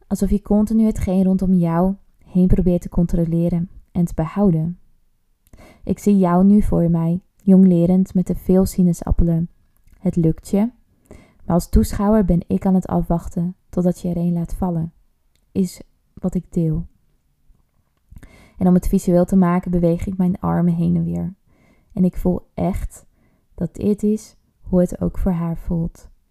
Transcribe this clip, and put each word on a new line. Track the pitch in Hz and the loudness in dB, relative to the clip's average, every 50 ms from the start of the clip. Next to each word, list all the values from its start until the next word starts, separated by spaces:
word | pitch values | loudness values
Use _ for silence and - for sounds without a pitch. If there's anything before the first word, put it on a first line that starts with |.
| _ | _
alsof | - 202 - 202 185 | -6 -4 -2 0 0
je | 208 196 | 0 0
continu | - - 208 208 214 208 220 220 220 | 0 0 2 2 2 2 2 2 2
hetgeen | 214 214 - - 202 180 190 190 | 0 0 -2 -2 -2 0 2 2
rondom | 185 190 185 190 180 190 | 2 2 0 2 2 2
jou | 180 170 165 165 170 185 190 196 - - _ _ _ _ | 2 2 0 0 0 0 0 -2 -4 -10 _ _ _ _
heen | - - 180 185 | -4 0 2 4
probeert | 185 - - 175 180 175 170 | 4 4 4 2 2 0 -2
te | - - | -2 -4
controleren | - - 175 170 - 170 170 165 165 170 170 175 175 170 175 - - - - _ | -2 -2 -2 0 0 -2 -2 0 -2 -2 -2 -2 -2 -4 -4 -6 -10 -18 -20 _
en | - 185 175 | -4 -4 -4
te | - - | -2 -2
behouden. | - 156 156 - 196 208 196 165 160 160 170 180 - _ _ _ _ _ _ _ _ _ _ _ _ _ _ - - - - - _ - | -4 -6 -4 -2 0 2 2 2 2 -2 -4 -8 -10 _ _ _ _ _ _ _ _ _ _ _ _ _ _ -20 -20 -20 -20 -20 _ -8
Ik | - 196 - | -6 -6 -2
zie | - 202 208 196 | 0 2 2 2
jou | 185 170 175 180 190 | 2 2 4 4 4
nu | 196 202 208 | 6 6 4
voor | 208 - 175 170 170 170 | 4 2 2 2 2 0
mij, | 170 165 165 165 170 185 - _ _ | 0 0 0 -2 -4 -4 -6 _ _
jonglerend | _ - 196 190 185 190 190 180 170 170 170 185 185 190 - - | _ 2 4 6 6 6 6 6 4 2 2 2 2 0 0 -2
met | 190 180 | -2 -2
te | - 185 | -2 -4
veel | - - - 185 190 196 | -4 0 2 2 2 2
sinaasappelen. | - - - 180 175 170 - - - - - 170 170 165 165 170 - _ _ _ _ _ _ _ _ _ _ | 0 0 0 0 0 0 -2 -2 -2 0 2 2 2 2 -2 -2 -6 _ _ _ _ _ _ _ _ _ _
Het | - 185 170 | -4 -4 0
lukt | 180 160 160 160 - - - | 0 0 0 0 -2 -4 -2
je, | - 196 214 247 - _ _ _ _ _ _ - - - - _ _ _ - | -2 0 0 -2 -4 _ _ _ _ _ _ -20 -20 -20 -20 _ _ _ -6
maar | - 170 | -2 -2
als | 175 - - | -2 0 2
toeschouwer | - 220 220 - - - 202 202 220 220 202 | 2 2 2 0 -2 -2 0 2 2 2 2
ben | 175 175 170 - | 2 0 0 -2
ik | - 190 190 - | -2 -4 -2 0
aan | 190 190 | 0 0
het | 185 - | 0 0
afwachten | - - 175 175 - 170 170 - - - 180 170 180 185 _ _ _ | -2 -2 -2 -2 -2 -2 -4 -4 -6 -8 -6 -6 -6 -8 _ _ _
totdat | - 185 175 180 170 - | -4 -2 -2 -2 -2 -4
je | - 180 | -6 -6
er | 170 | -4
een | 175 170 175 | -4 -2 -2
laat | 170 170 170 - - | -2 -4 -6 -6 -6
vallen, | - 190 180 170 165 160 170 - _ _ _ _ _ _ _ _ _ _ _ | -6 -4 -4 -4 -4 -6 -8 -10 _ _ _ _ _ _ _ _ _ _ _
is | - 190 190 175 - - - _ _ _ _ _ - | -4 -4 -4 -4 -6 -12 -20 _ _ _ _ _ -14
wat | - - 185 - | -8 -8 -6 -6
ik | 185 170 - | -6 -6 -6
deel. | - 180 165 160 156 165 170 - _ _ _ _ _ _ _ _ _ _ _ _ _ _ _ _ _ _ _ _ _ _ _ - - - - - - - - _ _ - | -4 -2 -2 -2 -2 -4 -6 -10 _ _ _ _ _ _ _ _ _ _ _ _ _ _ _ _ _ _ _ _ _ _ _ -20 -20 -20 -20 -20 -20 -20 -20 _ _ -2
En | 185 | 2
om | 180 180 | 2 2
het | 180 - - | 2 2 2
visueel | - 190 - - 175 175 180 | 0 0 2 2 2 2 2
te | - 190 | 2 2
maken, | 190 185 175 175 185 - 185 | 2 2 2 0 -2 -2 -2
beweeg | 175 175 175 170 170 170 - | -2 0 0 0 0 -2 -4
ik | 202 185 | -6 -4
mijn | 185 185 180 180 - | -2 -2 -2 -2 -4
armen | - 170 170 170 170 175 170 | -4 -2 -2 0 0 0 0
heen | 170 165 170 175 | 0 0 0 0
en | 170 165 | -2 -2
weer. | 165 170 175 170 170 190 _ _ _ _ _ _ _ _ _ _ _ | -4 -6 -6 -8 -8 -10 _ _ _ _ _ _ _ _ _ _ _
En | - - 185 | -4 -2 -2
ik | 180 - | -2 0
voel | - - 185 180 - - _ _ | -2 -2 -2 -2 -4 -6 _ _
echt | - 170 170 202 - - - - - - _ _ _ _ _ _ _ _ _ _ | -6 -4 -4 -4 -4 -8 -10 -12 -14 -20 _ _ _ _ _ _ _ _ _ _
dat | - 185 160 - | -8 -8 -8 -8
dit | - - 202 208 202 | -4 -4 -4 -2 -2
is | - 208 214 220 - - _ _ _ _ _ _ | -2 -2 -2 -4 -6 -12 _ _ _ _ _ _
hoe | - - 185 180 | -8 -2 0 2
het | 180 175 - - | 2 0 -2 -4
ook | 185 175 - - | -6 -4 -2 -2
voor | - 196 | -2 -2
haar | 180 165 170 170 165 | -2 -2 -4 -6 -6
voelt. | - - - 180 165 165 170 - - - - _ _ _ _ | -8 -6 -6 -4 -4 -4 -6 -10 -14 -20 -20 _ _ _ _